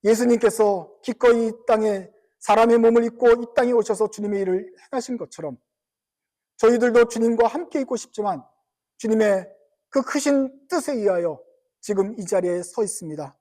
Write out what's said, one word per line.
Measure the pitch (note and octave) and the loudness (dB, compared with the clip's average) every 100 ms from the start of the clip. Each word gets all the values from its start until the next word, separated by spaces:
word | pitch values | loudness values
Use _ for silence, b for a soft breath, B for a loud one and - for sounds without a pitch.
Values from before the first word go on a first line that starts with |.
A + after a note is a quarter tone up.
예수님께서 | G3+ A3+ A#3+ A#3 A3+ A3 G#3+ F#3+ D#3 _ | 2 2 2 2 2 2 0 0 -8 _
기꺼이 | - A3+ B3 A#3 A3+ | -10 2 2 4 0
이 | A3+ | -4
땅에 | - A3 G#3+ G3 F3+ _ _ _ | -2 0 0 -4 -10 _ _ _
사람의 | - G#3 A#3 A#3 | 0 2 4 6
몸을 | A3+ A#3 | 6 4
입고 | A#3 A#3 B3 A#3 | 0 2 4 4
이 | A#3 | 2
땅에 | - B3 | -2 2
오셔서 | A#3 G#3 G3 G#3+ | 0 0 -2 -2
주님의 | - G#3 G3+ | -4 -6 -4
일을 | F#3+ F#3 G#3+ - _ | -2 -4 -6 -20 _
행하신 | C4 A#3+ A#3+ | -8 -8 -10
것처럼 | E3 - D3+ B2 _ _ _ _ _ _ _ _ _ _ | -10 -12 -14 -14 _ _ _ _ _ _ _ _ _ _
저희들도 | A3+ A#3+ A#3+ A#3 A#3 | 2 4 4 4 2
주님과 | A3+ A3+ A3+ A3+ | 2 0 2 0
함께 | D4+ E4+ D4 | 0 -6 -6
있고 | C4 | -4
싶지만 | A#3+ - - G#3 - - _ _ _ _ _ | -6 -8 -6 -6 -6 -12 _ _ _ _ _
주님의 | A3 A3 G#3+ F#3+ F#3 _ _ _ _ | -2 0 2 0 -4 _ _ _ _
그 | C#4 | -4
크신 | B3+ D4 C#4+ C#4 C4+ C4+ _ | -4 -4 0 0 -2 -10 _
뜻에 | F4 C4 | -6 -4
의하여 | B3+ G3+ F3+ E3+ D3 _ _ _ _ | -2 -2 0 -4 -8 _ _ _ _
지금 | - G3 G3 A#3 | -6 -4 -4 -6
이 | |
자리에 | F3 F#3+ F3 F3 | -4 -2 -2 -4
서 | F3 - | -6 -6
있습니다. | G#3 - E3 D3+ C3+ _ | -6 -6 -12 -12 -14 _